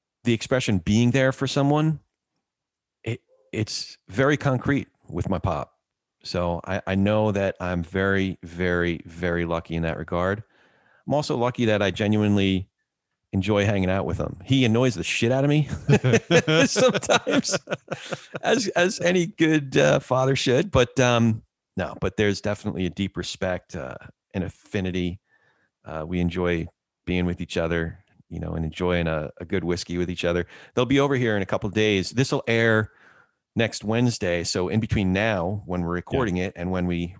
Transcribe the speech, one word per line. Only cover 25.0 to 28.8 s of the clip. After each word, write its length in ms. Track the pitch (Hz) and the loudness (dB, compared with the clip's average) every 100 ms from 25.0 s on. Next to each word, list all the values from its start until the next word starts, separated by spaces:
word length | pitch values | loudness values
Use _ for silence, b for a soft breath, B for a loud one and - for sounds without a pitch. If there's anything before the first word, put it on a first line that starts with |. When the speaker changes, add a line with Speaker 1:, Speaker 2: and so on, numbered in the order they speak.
| 90 92 _ _ _ _ _ _ - | -4 -6 _ _ _ _ _ _ -12
Speaker 1:
Uh, 180 | 78 80 | -10 -4
we 140 | 90 | -2
enjoy 480 | 87 90 87 85 80 _ _ _ - | 0 0 0 -2 -4 _ _ _ -4
being 200 | 90 87 | -2 0
with 140 | 87 | -2
each 160 | 85 87 | -6 -4
other, 460 | 82 85 82 85 _ _ - | -2 -2 -4 -8 _ _ -14
you 100 | 85 | -10
know, 120 | 82 | -6
and 120 | 82 80 | -4 -6
enjoying 420 | 85 | -4